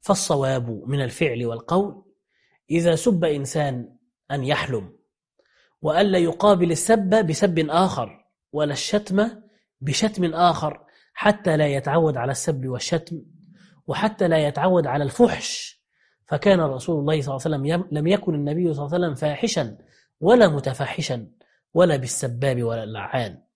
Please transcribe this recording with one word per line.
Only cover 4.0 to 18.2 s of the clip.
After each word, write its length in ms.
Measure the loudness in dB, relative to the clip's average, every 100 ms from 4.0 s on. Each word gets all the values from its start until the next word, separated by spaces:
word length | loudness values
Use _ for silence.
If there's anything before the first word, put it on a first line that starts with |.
| _ _ _
أن 140 | -6
يحلم، 520 | -2 -2 -2 -6 -6 -18 _ _ _ _ _ _ _ _
وألا 360 | -2 2 4 4
يقابل 520 | 2 2 4 4 4
السب 560 | 0 2 2 4 2 2
بسب 320 | 0 0 2
آخر، 680 | 0 2 2 0 -6 -10 _ _ _
ولا 200 | -4 -2
الشتم 560 | -2 -2 -2 0 0 0 -2 _ _ _ _
بشتم 540 | -4 0 -2 0 -2
آخر، 500 | 4 4 4 -4 -6 _ _ _
حتى 420 | 0 2 2 2 2
لا 100 | 2
يتعود 500 | 0 0 2 2 0
على 160 | -2
السب 340 | -4 -4 -4 -4
والشتم، 560 | -6 -4 -4 -4 -14 -14 _ -20 -20 -20 _ -8
وحتى 420 | -2 -2 0 2
لا 100 | 2
يتعود 480 | 2 0 2 2 2
على 180 | -2
الفحش. 760 | -2 2 2 2 -8 -10 -12 _ _ _ _ _ _
فكان 340 | 0 4 4
رسول 400 | 2 -2 -4 -2
الله 200 | 0 -2
صلى 140 | -2
الله 120 | -4 -2
عليه 100 | -2
وسلم 100 | 0
يم-، 220 | -2 -2
لم 140 | -2 0
يكن 280 | 0